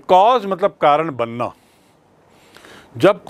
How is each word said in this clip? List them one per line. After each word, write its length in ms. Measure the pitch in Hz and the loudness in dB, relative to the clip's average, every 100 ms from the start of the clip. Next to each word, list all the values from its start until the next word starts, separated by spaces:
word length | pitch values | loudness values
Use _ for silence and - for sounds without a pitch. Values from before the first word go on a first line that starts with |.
| - | 2
कॉज 380 | 185 214 254 202 | 4 4 2 -2
मतलब 300 | 175 196 - | -4 -4 0
कारण 340 | 151 147 165 123 | 0 0 -2 -6
बनना, 360 | 117 117 107 - _ _ _ _ _ _ _ _ _ - - - - 117 | -8 -6 -10 -10 _ _ _ _ _ _ _ _ _ -20 -20 -20 -20 0
जब 280 | 180 202 | 0 0